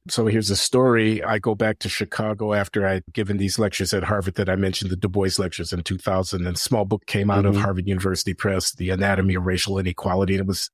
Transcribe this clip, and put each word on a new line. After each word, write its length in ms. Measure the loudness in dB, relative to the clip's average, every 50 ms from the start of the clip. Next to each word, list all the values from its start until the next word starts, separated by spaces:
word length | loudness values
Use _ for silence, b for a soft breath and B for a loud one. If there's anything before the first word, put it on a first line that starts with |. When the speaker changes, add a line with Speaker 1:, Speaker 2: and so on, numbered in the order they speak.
| -12 -6
Speaker 1:
so 160 | -2 0 2
here's 240 | 2 2 2 2 2
a 60 | 0
story. 680 | 0 0 2 4 4 6 6 6 4 4 2 2 0 0
I 160 | -2 -2 0
go 160 | 0 0 0
back 240 | 0 0 0 0 -2
to 100 | -6 -6
Chicago 640 | -4 -4 -4 -4 -4 -2 -2 -2 -2 -2 -2 0 0
after 320 | 0 0 0 0 0 2
I'd 180 | 2 0 0 -4 -6 -4
given 240 | -2 -2 0 0 0
these 220 | 0 0 0 0
lectures 340 | 0 0 0 -2 -2 0 0
at 100 | -2 0
Harvard 320 | 0 0 0 -2 -2 -2
that 140 | -2 0 0
I 60 | 0
mentioned, 360 | 0 0 0 0 -2 -4 -4
the 40 | -4
Du 120 | -2 -2 0
Bois 220 | 0 2 0 2 2 0
lectures 340 | -2 -2 -4 -6 -8 -6
in 120 | -6 -6 -4
two 140 | -4 -4 -4
thousand, 480 | -2 0 0 0 0 -2 -2 -4 -2
and 100 | -2 -4
a 40 | -2
small 240 | -2 0 0 0 0
book 220 | 0 -2 -4 -4
came 240 | -2 -2 0 2 2
out 160 | 2 2 2
of 80 | 2 2
Speaker 2:
Mm-hmm. 100 | 2 2
Speaker 1:
Harvard 240 | 0 0 -2 -2 -2
University 460 | -2 0 0 0 -2 -2 -2 -4 -4
Press, 400 | -2 -2 -2 0 0 -2 -2 -4
The 160 | -4 -4 -2
Anatomy 460 | 0 0 2 2 2 2 2 2 2
of 100 | 2 0
Racial 320 | 0 0 0 0 -2 -2 -2
Inequality. 560 | -2 -2 -4 -2 -2 0 2 2 2 2 2
And 80 | 0
it 60 | 0 0
was 240 | -2 -4 -4 -8